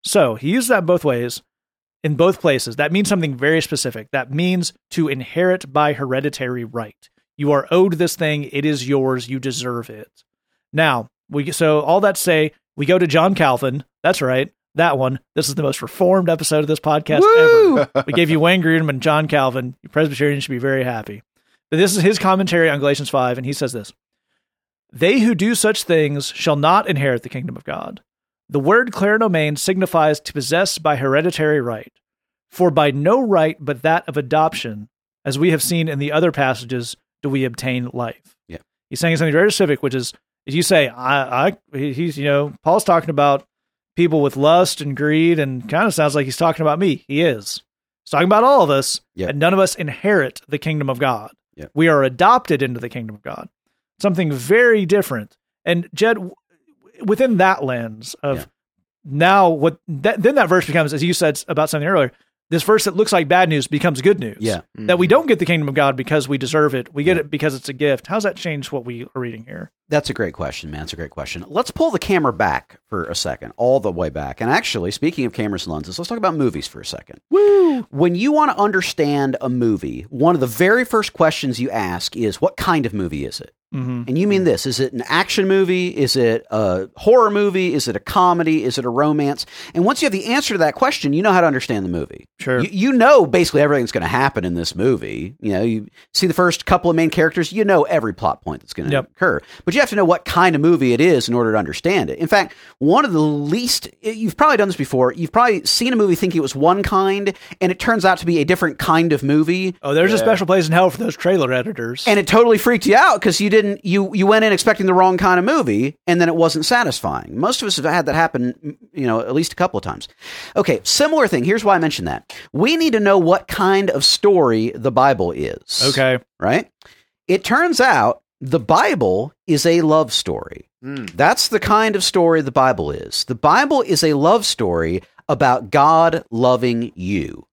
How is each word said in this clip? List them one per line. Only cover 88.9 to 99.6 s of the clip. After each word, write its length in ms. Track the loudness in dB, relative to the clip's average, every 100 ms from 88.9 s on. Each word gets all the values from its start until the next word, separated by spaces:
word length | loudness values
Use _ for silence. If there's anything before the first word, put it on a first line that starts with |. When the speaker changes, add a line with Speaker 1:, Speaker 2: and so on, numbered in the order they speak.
| 0 0 0 -2 -4 -10 -14 -8
Speaker 2:
And 100 | -2
once 180 | 0 0
you 40 | -2
have 80 |
the 140 | -2 -2
answer 260 | -2 -2
to 60 | 0
that 160 | 0 2
question, 360 | -2 0 -2
you 80 | 0
know 120 | 2
how 80 | 4
to 60 | 2
understand 360 | 0 -4 -4
the 60 | -4
movie. 360 | -6 -8 -12 -20 _
Speaker 1:
Sure. 220 | -4 -2
Speaker 2:
You, 80 | -2
you 220 | -2 0
know 320 | 6 6 6 4
basically 360 | 2 2 2
everything's 300 | 2 0 -2
gonna 160 | -4 -2
happen 380 | 0 0 -2 -4
in 80 | -4
this 200 | -6 -2
movie. 600 | 0 -2 -4 -10 -12 -8
You 120 | -4
know, 80 | -2
you 260 | -2 -4 -8 _ _
see 120 | -2 0
the 80 |
first 320 | 2 0 0 0
couple 240 | 0 2
of 60 | 0
main 140 | 0
characters, 400 | 0 0 0 -4
you 140 | -2 2
know 180 | 2
every 300 | 2 0 -2
plot 280 | -4 -4 -4
point 200 | -10 -12
that's 120 | -12
gonna 160 | -8 -4
Speaker 1:
Yep. 200 | -4 -4
Speaker 2:
occur. 300 | _ -2 -2 -6 -10